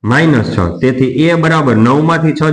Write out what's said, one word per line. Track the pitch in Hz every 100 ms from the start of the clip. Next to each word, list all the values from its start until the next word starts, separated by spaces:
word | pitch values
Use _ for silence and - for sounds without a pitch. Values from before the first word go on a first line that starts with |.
માઇનસ | 104 135 160 127 107
છ. | 104 87 87
તેથી | 131 123 131 -
a | 165 170
બરાબર | 160 160 139 110
નવ | 117 143
માંથી | 160 160 160 147
છ | 156